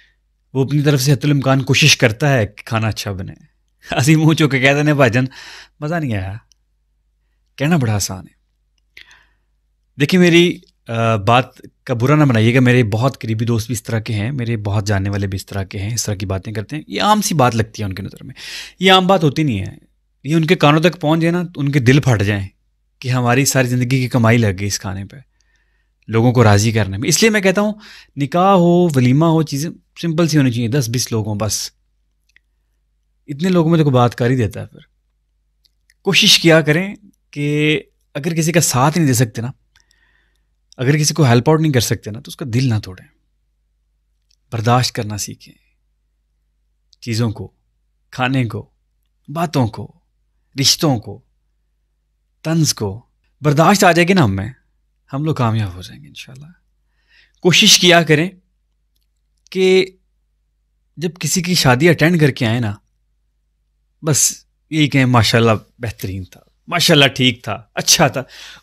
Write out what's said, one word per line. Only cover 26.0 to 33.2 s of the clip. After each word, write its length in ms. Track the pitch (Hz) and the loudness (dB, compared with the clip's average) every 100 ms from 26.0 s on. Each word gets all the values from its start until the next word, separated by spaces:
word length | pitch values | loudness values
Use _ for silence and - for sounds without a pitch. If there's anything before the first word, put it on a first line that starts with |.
| - | -6
लोगों 220 | 110 123 | 0 2
को 120 | 123 | 4
राज़ी 300 | 107 104 113 | 6 4 2
करने 240 | 110 95 95 | 0 -2 -4
में। 120 | - | -2
इसलिए 220 | - 220 | 2 2
मैं 100 | 214 | 2
कहता 200 | 190 185 | 0 0
हूँ, 180 | 208 208 - - - 139 | -2 -6 -14 -20 -14 -8
निकाह 340 | 139 175 196 | -4 0 2
हो, 400 | 190 170 175 175 135 | 4 4 4 2 2
वलीमा 320 | 123 139 165 | 2 4 2
हो, 160 | 160 | 2
चीज़ें 280 | 151 139 165 - _ - | 0 -4 -8 -12 _ -10
सिंपल 260 | 170 160 170 | -4 -2 0
सी 100 | 151 | 2
होनी 140 | 131 | 2
चाहिए, 180 | 113 117 | 0 -2
दस 180 | 143 113 | -2 -2
बीस 240 | 117 - | -4 -4
लोग 140 | 113 104 | -4 -4
हों 120 | 104 | -6
बस। 360 | 104 - - _ _ _ _ _ _ _ _ _ _ _ _ _ _ _ | -6 -6 -10 _ _ _ _ _ _ _ _ _ _ _ _ _ _ _